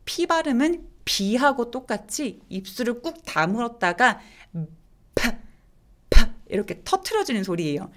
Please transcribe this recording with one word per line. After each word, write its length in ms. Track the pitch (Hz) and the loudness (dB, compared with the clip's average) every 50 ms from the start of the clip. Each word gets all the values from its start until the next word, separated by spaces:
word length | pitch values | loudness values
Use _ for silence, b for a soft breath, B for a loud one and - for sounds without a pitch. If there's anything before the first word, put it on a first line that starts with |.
| - | -14
P 220 | - - - 349 | -10 -6 -4 -2
발음은 600 | - 330 320 311 302 254 233 285 330 349 339 - - - - - | 0 0 0 0 0 0 0 0 0 -2 -4 -8 -14 -20 -14 -8
B하고 640 | - - - 196 196 220 247 277 285 269 254 233 233 | -6 -4 -4 -2 -2 0 0 2 0 0 0 -4 -6
똑같이 680 | - 262 - - 214 208 - - - - 302 214 - - - - | -8 -10 -8 -6 -8 -8 -8 -10 -10 -8 -8 -8 -10 -12 -16 -12
입술을 520 | 185 190 190 - - - 247 233 240 240 | -12 -12 -12 -10 -8 -6 -4 -4 -4 -6
꾹 220 | - 330 330 - - | -6 -10 -12 -12 -12
다물었다가 960 | - - 156 160 175 202 233 240 233 233 - - 175 175 175 254 240 202 B B B B B B B - 170 156 - - - - _ _ _ _ _ - | -6 -2 -2 0 0 0 -2 -4 -6 -6 -4 -2 -2 0 2 2 2 2 B B B B B B B -10 -10 -10 -10 -12 -20 -20 _ _ _ _ _ -4
파, 240 | - - 240 - - - - - - _ _ _ _ _ - - _ _ - | -2 -2 -2 -4 -6 -10 -16 -20 -20 _ _ _ _ _ -20 -20 _ _ 8
파 240 | - - - - - - - - | 10 10 10 10 6 -6 -12 -6
이렇게 340 | - 190 202 - 175 - - | -4 -4 -4 -4 -8 -12 -6
터트려지는 600 | - 370 381 381 - 453 427 392 - 247 202 190 | -2 -2 -2 -2 -2 -2 -2 -2 -2 -2 -4 -2
소리예요. 480 | 190 175 170 170 151 143 143 - - b | -2 -2 -2 -2 -2 -2 -4 -6 -10 b